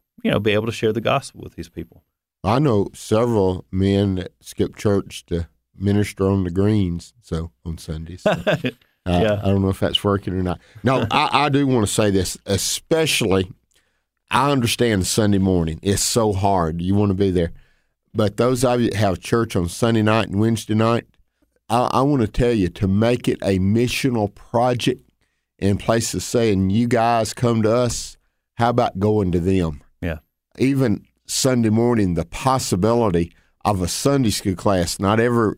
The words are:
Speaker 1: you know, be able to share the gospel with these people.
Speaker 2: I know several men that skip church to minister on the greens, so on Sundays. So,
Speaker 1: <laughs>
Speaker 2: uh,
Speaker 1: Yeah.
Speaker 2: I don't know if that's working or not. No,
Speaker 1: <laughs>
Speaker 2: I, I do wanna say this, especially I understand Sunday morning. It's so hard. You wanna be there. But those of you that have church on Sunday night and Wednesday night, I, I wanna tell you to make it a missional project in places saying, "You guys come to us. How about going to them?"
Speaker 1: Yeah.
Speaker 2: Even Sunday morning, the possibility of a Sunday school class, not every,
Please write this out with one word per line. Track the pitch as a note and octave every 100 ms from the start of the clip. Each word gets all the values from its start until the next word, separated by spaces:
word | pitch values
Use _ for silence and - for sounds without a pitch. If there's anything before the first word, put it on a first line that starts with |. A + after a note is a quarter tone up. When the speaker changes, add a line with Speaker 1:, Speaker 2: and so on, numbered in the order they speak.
| _ _
Speaker 1:
you | -
know, | A#2
be | G#2
able | G#2 A2+
to |
share | A2 A2+
the | G#2+
gospel | A2+ C3+ - -
with | D#2 -
these | E2
people. | - E2+ - _ _ _ _
Speaker 2:
I | F#2 A#2+
know | D3 G#2+ F2
several | - - G#2+ B2 A2+ F#2 F2+ -
men | F#2+ G2 G2 G2+ F#2
that | F2 -
skip | - - G2 -
church | A2 G2 - - -
to | E2+ E2 _ _ -
minister | G2 G2+ G2+ - F#2+
on | G2 F2+
the |
greens, | F2 G2+ G#2+ F#2 E2+ - _
so | _ E2 E2 - E2+
on | D#2+
Sundays. | - D#2+ E2 F2+
So, | G#3+
Speaker 1:
<laughs> | F3 -
Speaker 2:
uh, | D#3 - - _ _ -
Speaker 1:
Yeah. | F2+ G#2+ G#2
Speaker 2:
I | G2+
don't | G2
know | G2
if | F#2+
that's | F2+ -
working | G2+ G2+ -
or | F#2
not. | F2+ E2+ - -
No, | A#2+ C3 A2
Speaker 1:
<laughs> |
Speaker 2:
I, | - D3+ C3+ D3
I |
do | C#3 C#3+
wanna | B2+ G#2
say | - G#2+
this, | F#2+ F2 - -
especially | G2 - - - D#3+ D#3+ - A2 F#2+ F#2+ - _ _ _ _ _ _ _
I | G#2+ C#3+
understand | C#3 A#2 - A#2+ G#2 F2+
Sunday | - G#2 G2+
morning. | F#2+ F2+ E2 D#2+
It's | G2 F#2+
so | - A#2+ G#2+
hard. | F#2+ G2+ G2 E2 E2+
You | F2+ G2+
wanna | G#2
be | F#2 G2
there. | F2+ E2 - - _ _ _ _
But | - G#2 -
those | B2 B2+
of | B2+ B2
you | A#2
that | G2
have | G#2 F2
church | - A#2 A2+ G2
on | E2+
Sunday | - A#2 A2+
night | G#2+ A2 F#2+
and | G2
Wednesday | A2 A2+ -
night, | G#2+ A2+ A#2 - _ _ _ _ _ -
I, | A#2 B2
I | A#2
wanna | C3+ C#3+ G#2+
tell | - A#2+
you | A#2 F2
to | - G2
make | G2 A2+ A#2+ B2
it | -
a | - F#2+
missional | F#2+ A2 A#2+ - C#3 A#2+ G#2
project | - - A#2+ B2 B2 B2 - _ _ _ _ _ _
in | F#2+ F#2+
places | - A#2 A2+ F2+ -
saying, | B2+ A#2 F#2+ F#2+
"You | G2+ A#2+
guys | A#2+ A#2 A#2 A2
come | - A#2+ A2+
to | G#2+
us. | A#2 B2 - - - _ _ _ -
How | A#2
about | A#2+ A#2+ F#2+
going | G#2+ G#2+ F#2+
to | F2
them?" | F2 F#2+ E2 C#2+ - _
Speaker 1:
Yeah. | F2 D#2+ - _ _ -
Speaker 2:
Even | C3 C#3 C3 G2 - _ -
Sunday | - C3+ B2+ A2
morning, | A2 A#2+ A#2 G2
the | E2+ E2
possibility | - C3 C3 - G2 G#2 A#2+ A2+ F2 F2 - _ _
of | - G2+
a | F2
Sunday | - C#3 C#3 A#2+
school | - G#2 F2+
class, | G#2 F#2+ E2+ -
not | G2 A2
every, | A#2+ A#2+ G#2+